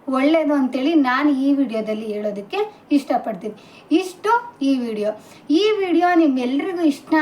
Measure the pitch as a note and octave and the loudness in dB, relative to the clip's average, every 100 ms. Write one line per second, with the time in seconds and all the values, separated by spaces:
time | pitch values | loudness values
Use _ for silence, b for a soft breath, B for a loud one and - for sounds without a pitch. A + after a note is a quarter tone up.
0 | - C4 C#4 D#4+ D4 C#4+ C4 B3+ C4+ E4 | -6 0 2 2 2 0 0 -2 0 2
1 | C4 B3+ D4 C4+ C4+ C#4 B3+ A3 G#3 A3 | 2 2 2 2 0 0 0 -2 -4 -6
2 | A3 G#3 G#3 G3+ G3 F#4+ G#4 B - C#4+ | -6 -6 -6 -6 -8 -6 -6 B -2 -2
3 | - D4+ - G3 G#3+ G#3+ B B B D#4+ | 0 -2 -2 -8 -10 -14 B B B 0
4 | F#4 - G4+ A#4 A#4+ - C4+ C4+ A#3 G#3+ | 0 -6 0 0 -2 -4 0 0 -2 -4
5 | G#3 G#3+ B B B D4+ G#4 G#4+ F#4+ D#4+ | -4 -6 B B B 2 2 0 0 2
6 | F4 F4 D#4+ B3+ B3 C#4 F#4+ F4 D#4+ C#4+ | 4 4 4 2 -2 -2 -4 0 0 0
7 | - D#4 | 0 0